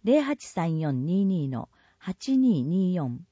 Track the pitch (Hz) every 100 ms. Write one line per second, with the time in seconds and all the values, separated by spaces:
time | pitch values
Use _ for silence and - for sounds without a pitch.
0 | 202 294 277 294 - - 170 160 156 131
1 | 143 190 196 185 139 123 - _ _ _
2 | - 185 - 262 262 170 131 180 185 180
3 | 139 123 175